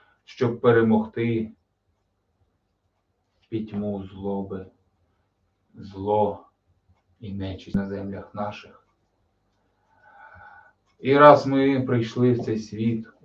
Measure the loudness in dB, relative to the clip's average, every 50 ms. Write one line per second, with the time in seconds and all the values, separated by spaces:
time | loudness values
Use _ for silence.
0 | _ _ _ _ _ -20 -6 -4 -4 -2 -2 0 2 4 4 4 4 4 2 2
1 | 0 -4 -6 -4 -4 -2 -2 -4 -6 -8 -12 _ _ _ _ _ _ _ _ _
2 | _ _ _ _ _ _ _ _ _ _ _ _ _ _ _ _ _ _ _ _
3 | _ _ _ _ _ _ _ _ _ _ -10 -8 -8 -8 -8 -8 -6 -6 -8 -8
4 | -10 -14 -14 -12 -8 -8 -6 -8 -8 -10 -12 -12 -14 -16 _ _ _ _ _ _
5 | _ _ _ _ _ _ _ _ _ _ _ _ _ _ _ -20 -20 -16 -12 -8
6 | -2 0 0 2 2 0 -2 -8 -16 _ _ _ _ _ _ _ _ _ _ _
7 | _ _ _ _ -14 -12 -10 -10 -8 -10 -10 -12 -14 -6 -6 -6 -6 -6 -10 -10
8 | -10 -10 -12 -14 -16 -16 -10 -10 -10 -10 -10 -14 -20 -20 -20 _ _ _ _ _
9 | _ _ _ _ _ _ _ _ _ _ _ _ _ _ _ _ _ _ _ _
10 | _ -20 _ -20 -20 -20 -20 -20 -20 -20 -20 -20 -20 _ _ _ _ _ _ _
11 | 0 2 6 10 10 10 10 8 4 0 0 2 2 2 2 0 0 0 0 -2
12 | -2 -2 -2 0 2 2 2 0 -2 -4 -6 -6 -8 -10 -8 -4 -2 -2 -2 -4
13 | -8 -14 _ _